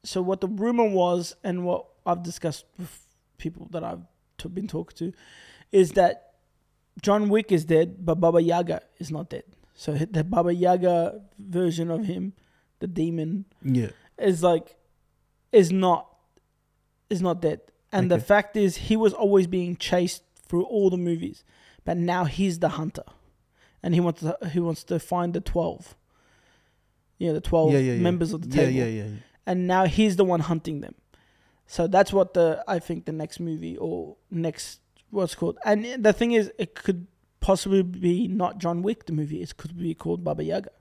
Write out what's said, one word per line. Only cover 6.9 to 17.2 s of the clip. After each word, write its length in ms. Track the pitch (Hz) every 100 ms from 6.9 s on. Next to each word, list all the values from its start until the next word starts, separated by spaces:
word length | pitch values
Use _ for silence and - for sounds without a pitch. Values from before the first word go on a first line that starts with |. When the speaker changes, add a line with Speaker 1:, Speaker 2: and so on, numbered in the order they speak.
| -
Speaker 1:
John 260 | 202 208 208
Wick 240 | 214 214
is 140 | 175 160
dead, 400 | 160 170 - 170
but 80 |
Baba 260 | 160 170 170
Yaga 380 | 170 175 175 165 _ _
is 120 | 151
not 180 | 156 165
dead. 140 | - - _ _
So 200 | _ -
h-, 140 | 147 170
the 140 | 175
Baba 280 | 160 214 175
Yaga 680 | 175 180 180 180 175 170 208 - -
version 520 | 202 175 180 165 170
of 160 | 170 208
him, 260 | 185 185 - _ _ _ _
the 60 | 185
demon, 580 | 165 165 165 160 190 196 _
Speaker 2:
Yeah. 280 | 139 123 110 - _ -
Speaker 1:
is, 240 | 208 175
like, 340 | 180 165 - _ _ _ _ _ _ _ _
is 180 | 220 170
not, 380 | 190 185 170 - _ _ _ _ _ _ _ _ _ _
is 100 | 190